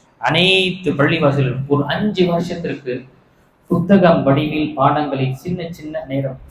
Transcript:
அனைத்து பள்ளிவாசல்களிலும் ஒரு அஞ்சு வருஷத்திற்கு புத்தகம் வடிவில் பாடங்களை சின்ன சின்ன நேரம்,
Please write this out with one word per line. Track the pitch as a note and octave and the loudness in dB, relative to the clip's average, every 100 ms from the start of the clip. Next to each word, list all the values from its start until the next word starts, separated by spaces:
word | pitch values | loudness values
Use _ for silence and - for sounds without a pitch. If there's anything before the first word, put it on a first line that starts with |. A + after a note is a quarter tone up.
| _ _ | _ _
அனைத்து | A#2+ D#3+ F3+ F#3+ F#3 - D3+ | 0 2 4 4 0 -2 -4
பள்ளிவாசல்களிலும் | C3+ D3+ E3 D3 C3+ B2+ A#2+ - | 0 0 2 2 2 -2 -2 -2
ஒரு | C#3+ C#3+ | -2 0
அஞ்சு | F3 G#3 F#3 E3+ | -2 -2 2 2
வருஷத்திற்கு | E3+ - E3+ D3 C3+ B2+ B2 - _ _ _ _ _ _ | 2 -2 -6 -6 -8 -8 -10 -10 _ _ _ _ _ _
புத்தகம் | F3 F3+ G3 F3+ D#3+ | 0 4 6 6 4
வடிவில் | C3+ C#3 D3+ D3+ D3 - | 2 2 0 -2 -4 0
பாடங்களை | C3+ D3+ C#3+ C3+ C3 | 2 2 -2 -2 -2
சின்ன | - F3+ F3+ E3+ | -4 -6 -8 -8
சின்ன | E3+ D#3 D#3 C3+ | -10 -10 -10 -6
நேரம், | C3+ C3+ - - | -6 -6 -8 -18